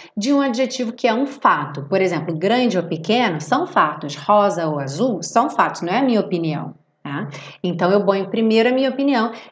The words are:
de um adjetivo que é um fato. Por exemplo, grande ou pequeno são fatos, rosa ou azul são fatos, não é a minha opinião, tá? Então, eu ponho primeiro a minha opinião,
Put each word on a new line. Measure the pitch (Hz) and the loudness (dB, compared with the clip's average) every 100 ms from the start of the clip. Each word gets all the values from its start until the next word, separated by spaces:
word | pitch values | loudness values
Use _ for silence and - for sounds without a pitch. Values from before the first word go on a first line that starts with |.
| - - | -12 -4
de | 226 | 0
um | 277 | 2
adjetivo | 277 233 247 - 233 | 2 0 -2 -2 -6
que | 233 240 | -2 0
é | |
um | 220 277 | 0 -2
fato. | - 208 160 143 - | 2 2 2 -2 -8
Por | 139 190 | -2 0
exemplo, | 185 165 - 160 | 2 0 -4 -2
grande | 190 240 247 185 | 0 2 2 0
ou | |
pequeno | 175 160 160 233 226 156 | -2 -4 0 2 2 -2
são | - 262 349 | -2 -2 0
fatos, | 214 156 156 143 - | 2 0 -2 -10 -6
rosa | - 208 202 170 160 | 2 4 4 2 -2
ou | 147 | -2
azul | 135 139 254 180 | -4 -2 -2 -2
são | - 233 285 | 0 0 2
fatos, | - 165 - | 2 0 0
não | 170 | -2
é | 214 | 0
a | |
minha | 269 220 | 2 2
opinião, | 180 175 160 147 - - _ _ | 0 -2 -2 -4 -6 -14 _ _
tá? | 147 143 - - - - | -10 -8 -8 -12 -16 -6
Então, | - 170 180 | -4 0 2
eu | 202 | 4
ponho | 190 196 190 | 2 0 0
primeiro | 220 226 220 233 | 0 2 4 4
a | |
minha | 262 269 | 2 0
opinião, | 262 277 247 226 - - | 0 2 2 0 -6 -12